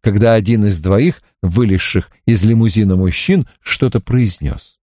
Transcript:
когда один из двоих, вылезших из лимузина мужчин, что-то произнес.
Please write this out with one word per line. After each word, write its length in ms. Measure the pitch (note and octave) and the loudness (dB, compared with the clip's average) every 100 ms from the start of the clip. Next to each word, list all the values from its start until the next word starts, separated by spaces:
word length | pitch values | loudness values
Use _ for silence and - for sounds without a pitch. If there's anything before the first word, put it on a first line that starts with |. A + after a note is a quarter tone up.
когда 340 | - G2+ A2+ | 0 2 2
один 300 | A2+ G2+ A2+ G#2 | 2 2 0 0
из 140 | F2+ | -2
двоих, 400 | E2 G2 D#3 - _ _ | 0 2 2 -2 _ _
вылезших 680 | F#2 F2 A#2 F#2 - G2+ - _ - | -2 0 0 0 0 -4 -4 _ -2
из 180 | A2+ | 0
лимузина 520 | G#2 A2+ A2+ G#2+ G#2 F#2 | 2 2 2 2 0 2
мужчин, 500 | F#2 E2 - F#3+ C3+ _ | 0 -2 -2 -2 -2 _
что-то 400 | - - C3 A2+ | -10 -4 -2 -2
произнес. 800 | - B2 A#2 F2 C#2+ C2 - _ | -2 -2 -2 -4 -8 -8 -12 _